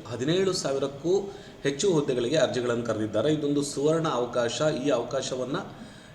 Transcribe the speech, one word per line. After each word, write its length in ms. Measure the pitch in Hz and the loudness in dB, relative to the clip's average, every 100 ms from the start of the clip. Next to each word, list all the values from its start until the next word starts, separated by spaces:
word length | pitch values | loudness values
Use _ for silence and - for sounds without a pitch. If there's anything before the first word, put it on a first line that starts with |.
| - | -10
ಹದಿನೇಳು 400 | 117 135 180 190 | -4 2 2 2
ಸಾವಿರಕ್ಕೂ 800 | 175 147 139 135 - 165 190 196 - - - | 0 0 0 -2 -2 0 2 0 -10 -16 -6
ಹೆಚ್ಚು 300 | 143 139 202 | -4 0 2
ಹುದ್ದೆಗಳಿಗೆ 440 | 160 143 123 120 156 | 4 2 2 2 4
ಅರ್ಜಿಗಳನ್ನು 460 | 120 117 123 120 | 2 2 0 0
ಕರೆದಿದ್ದಾರೆ. 500 | 117 104 107 104 139 | 0 -2 0 2 2
ಇದೊಂದು 300 | 151 147 143 | 2 2 0
ಸುವರ್ಣ 460 | 143 - 143 165 160 | 0 0 2 2 2
ಅವಕಾಶ. 540 | 123 120 120 117 - 151 139 | 0 0 0 0 0 0 0
ಈ 40 | 139 | 0
ಅವಕಾಶವನ್ನ 680 | 123 - 135 127 127 127 160 202 - - - - | 0 0 -4 -4 -4 -4 -4 -6 -12 -16 -18 -20